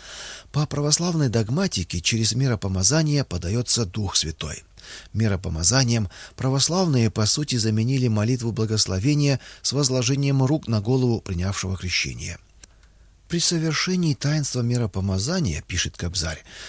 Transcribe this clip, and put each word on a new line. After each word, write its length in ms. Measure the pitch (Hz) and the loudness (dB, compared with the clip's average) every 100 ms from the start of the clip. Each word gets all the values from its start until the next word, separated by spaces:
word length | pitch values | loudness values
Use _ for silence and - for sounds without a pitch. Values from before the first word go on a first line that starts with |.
| - - - - - | -18 -16 -14 -16 -6
По 140 | 143 151 | -2 -2
православной 640 | 147 147 156 175 165 135 | 0 0 2 0 0 2
догматике 720 | 110 107 147 196 - 87 87 | 2 0 0 -2 -2 -4 -2
через 320 | - 113 110 | -2 0 0
миропомазание 920 | 117 135 113 95 95 95 156 156 147 | 2 0 0 0 2 4 4 2 0
подается 600 | - 85 85 117 117 - 104 | 0 -4 -2 -2 2 0 0
Дух 300 | 110 98 - | -4 -2 0
Святой. 480 | 78 80 80 - - - - - - | -2 -4 -8 -10 -14 -20 -18 -18 -8
Миропомазанием 960 | 104 110 95 98 80 - 131 123 117 95 - - - | -2 0 0 -2 0 2 4 2 0 -2 -8 -16 -4
православные, 760 | 131 139 135 175 180 127 113 | 0 2 2 2 2 4 2
по 140 | 110 | 2
сути, 320 | 107 - 147 123 | 2 2 0 0
заменили 520 | 110 107 117 135 123 | 0 2 2 2 2
молитву 440 | 107 110 127 113 | 2 2 0 -2
благословения 880 | 104 110 107 98 95 123 147 143 135 - - | -2 0 0 0 0 2 2 2 0 -4 -8
с 100 | - | -4
возложением 680 | 131 139 131 120 139 139 135 | 0 2 2 0 0 2 2
рук 260 | 131 151 - | 2 0 0
на 140 | 110 | -2
голову 400 | 104 131 123 110 | 2 2 2 0
принявшего 520 | - 87 92 98 92 90 | -2 -2 -2 -2 -4 -4
крещение. 600 | 90 - 71 60 90 85 - - - - - - - _ - | -4 -4 -4 -6 -10 -12 -16 -20 -20 -20 -20 -20 -20 _ -6
"При 100 | 170 | 0
совершении 760 | - 170 160 147 - 185 165 | 2 2 0 0 0 0 0
таинства 460 | 139 143 156 135 123 | 0 0 0 0 0
миропомазания, — 1000 | 120 123 113 101 98 95 113 185 123 71 - | 0 2 0 0 0 0 0 0 0 -2 -4
пишет 280 | 90 82 - | -4 -4 -4
Кобзарь, — 460 | 87 90 82 78 - - | -4 -2 -4 -6 -12 -18